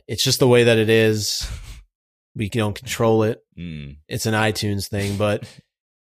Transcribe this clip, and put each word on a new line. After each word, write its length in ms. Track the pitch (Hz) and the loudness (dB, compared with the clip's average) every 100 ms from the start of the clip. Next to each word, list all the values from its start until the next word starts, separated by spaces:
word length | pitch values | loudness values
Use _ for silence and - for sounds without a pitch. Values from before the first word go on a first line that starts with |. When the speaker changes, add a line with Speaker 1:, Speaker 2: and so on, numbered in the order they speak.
| - | -10
Speaker 1:
it's 160 | 117 | -4
just 160 | 135 123 | -2 2
the 80 | 131 | 4
way 160 | 120 | 6
that 140 | 120 113 | 6 4
it 100 | 110 | 4
is. 580 | 113 110 107 98 - - - - - _ _ _ _ _ | 4 4 2 -2 -6 -8 -12 -14 -20 _ _ _ _ _
We 140 | - 104 | -8 -4
don't 260 | 117 107 | -2 -2
control 480 | 98 - - 117 110 | -4 -8 0 2 4
it. 180 | 110 123 _ - | 2 -2 _ -14
Speaker 2:
Mm. 420 | 85 78 71 69 _ | -12 -10 -14 -16 _
Speaker 1:
It's 160 | 117 113 | -6 -2
an 60 | |
iTunes 560 | 110 110 107 107 101 95 | 0 0 0 -4 -4 -4
thing, 300 | 104 101 101 | -4 -4 -2
but, 280 | 104 104 - - _ _ _ _ | 0 -2 -6 -20 _ _ _ _